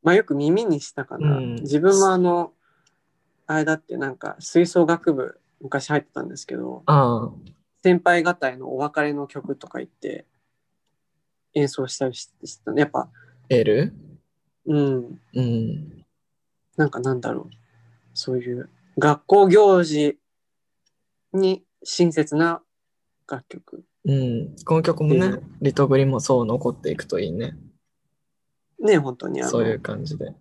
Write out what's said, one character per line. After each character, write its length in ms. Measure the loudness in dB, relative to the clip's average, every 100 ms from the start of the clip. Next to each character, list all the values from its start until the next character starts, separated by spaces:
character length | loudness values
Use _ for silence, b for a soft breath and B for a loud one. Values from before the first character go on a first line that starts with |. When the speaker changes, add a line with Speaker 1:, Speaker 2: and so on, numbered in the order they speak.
Speaker 1:
ま 100 | 4
あ、 20 |
よ 100 | 4
く 100 | 2
耳 320 | -2 2 2 2
に 140 | -2
し 120 | -4
た 140 | -10 -10
か 100 | -2
な。 220 | 0 0
Speaker 2:
う 20 |
ん。 140 | -2 -8
Speaker 1:
自 180 | -2 2
分 180 | 4 4
も 100 | 4
あ 100 | 4
の、 340 | 2 0 -4 _ _ _ _ _ _ _ _ _ -4
あ 100 | -2
れ 80 |
だ 100 | 0
っ 80 | -2
て 140 | _ -8
な 140 | -8
ん 60 | -8
か、 180 | -14 -14
吹 260 | 0 2 4
奏 180 | 2
楽 300 | 2 2 0
部、 260 | -2 -6 -12 _ _
昔 260 | -8 -8 -2
入 140 | -4
っ 20 |
て 100 | -4
た 100 | -12
ん 60 | -12
で 80 | -12
す 100 | -12
け 100 | -10
ど、 260 | -10 -6
Speaker 2:
あ 400 | 4 4 4 0
あ。 80 | -6 -12 -20 _ _ _
Speaker 1:
先 180 | 2 4
輩 180 | 4 2
方 280 | 2 -2 -6
へ 60 | -6
の 100 | -10
お 80 | -6
別 240 | -4 -2
れ 140 | -2
の 120 | -4 -8
曲 300 | -12 -10 -12
と 120 | -10
か 100 | -12
言 80 | -14
っ 40 |
て、 360 | _ -12 -12 _ _ _ _ _ _ _ _ _ _ _ _ _
演 140 | -2 -2
奏 160 | -2 -8
し 100 | -4
た 120 | -6
り 60 |
し-、 140 | -6 -18 _
し 120 | -20 -14
て 80 |
た 80 | -6
ね。 100 | -2
や 40 | -2
っ 40 |
ぱ。 180 | -4 -8 b b b _
Speaker 2:
エ 140 | 2
ー 20 |
ル？ 300 | 4 2 0 -6 -20 -20 _ _ _ _ -2
Speaker 1:
う 120 | 0
ん。 420 | 0 -2 -6 -18 _
Speaker 2:
う 80 | -4
ん。 640 | -2 -2 -2 -6 -12 -20 _ _ _ _ _ _ _ -2
Speaker 1:
な 100 | -2
ん 40 |
か 100 | 0
な 140 | -4
ん 80 | -4
だ 100 | -4
ろ 160 | -8 -10
う。 40 | -20 _ _ _ _ _ -12
そ 180 | -6
う 40 | -6
い 220 | -6 -10
う 100 | -12 _ _ 0
学 300 | 0 0 4
校 220 | 6 8
行 340 | 8 8 6
事 380 | 4 0 0 -2 _ _ _ _ _ _ _ _ _ _ _
に 320 | 0 0 0 _ _
親 300 | -12 0 2
切 240 | 2 -2 0
な 260 | 0 -2 _ _ _ _ _ _ -14
楽 200 | -14 _
曲。 360 | -20 _ -20 _ _
Speaker 2:
う 100 | -2
ん。 400 | 0 0 -4 -8 -12
こ 100 | -2
の 80 | 0
曲 200 | 0 0
も 120 | 2
ね、 120 | 4 2
Speaker 1:
っ 40 |
て 60 | -2
い 40 |
う。 20 | -10 -4
Speaker 2:
リ 120 | -2
ト 140 | 2 2
グ 100 | 4
リ 80 | 2
も 140 | 0
そ 200 | 0 0
う 60 | 2
残 240 | -2 -2
っ 100 | -4
て 120 | -8
い 40 | -8
く 80 |
と 140 | -6 -4
い 120 | -4
い 20 |
ね。 240 | -6 -8 -12 -20 _ _ _ _ _ _ _ _ _ _ -2
Speaker 1:
ね、 200 | 4 4
本 180 | 2 -8
当 120 | -6
に 140 | -4
あ 40 | -2
の、 40 |
Speaker 2:
そ 120 | 0
う 40 | 0
い 80 |
う 60 | -2
感 240 | -6 -8
じ 120 | -8 -10
で。 160 | -10 -12